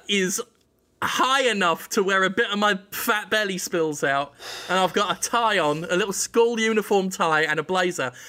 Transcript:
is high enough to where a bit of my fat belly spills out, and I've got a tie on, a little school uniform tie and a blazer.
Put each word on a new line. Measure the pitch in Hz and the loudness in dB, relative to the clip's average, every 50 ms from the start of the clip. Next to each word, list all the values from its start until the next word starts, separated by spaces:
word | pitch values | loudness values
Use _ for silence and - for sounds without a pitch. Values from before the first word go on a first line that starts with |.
| - - | -6 -2
is | 202 196 185 185 - - - - _ _ _ _ _ _ _ _ _ - | -2 0 0 0 -2 -6 -8 -10 _ _ _ _ _ _ _ _ _ -6
high | - - - - 254 262 269 277 262 | -6 -4 0 0 0 2 2 2 2
enough | 233 214 202 185 170 160 - - - | 2 2 2 2 2 0 0 -4 -4
to | - - 190 | -2 0 0
where | 190 196 190 190 | 2 2 2 2
a | 185 | 2
bit | 190 - 233 202 | 0 0 -2 -2
of | 202 208 | 0 0
my | 208 208 196 190 - - | 2 2 0 0 -4 -10
fat | - - - 240 214 214 202 190 | -10 -6 -2 -2 -2 -2 -2 -2
belly | 220 214 214 196 190 | 0 0 0 0 -2
spills | 180 - - 180 170 160 156 147 - 156 | -6 -6 -4 -2 0 0 -2 -2 -2 0
out, | 143 139 139 143 - - - - - - - - - | 0 0 0 -2 -4 -8 -16 -16 -14 -14 -10 -4 -2
and | 180 185 | 0 2
I've | 185 175 - | 2 2 0
got | 202 208 180 170 | 0 0 -2 -2
a | - - - | -4 -4 -2
tie | - 233 233 220 208 185 | 0 0 2 2 2 2
on, | 160 185 185 160 175 | 2 2 0 -2 -2
a | - 180 | -2 -2
little | 180 214 196 185 | 0 0 -2 -2
school | - - - - 233 233 233 240 226 | -4 -4 0 2 2 4 4 2 0
uniform | 220 220 220 214 202 - 208 196 190 185 | 0 2 2 0 0 2 2 2 2 0
tie | 190 - 185 165 156 151 160 | -2 0 0 2 2 2 2
and | 151 151 156 | 2 0 -2
a | 151 | -2
blazer. | - 185 180 185 185 175 - 135 123 123 - - | -2 0 0 0 0 -2 -4 -4 -6 -6 -10 -16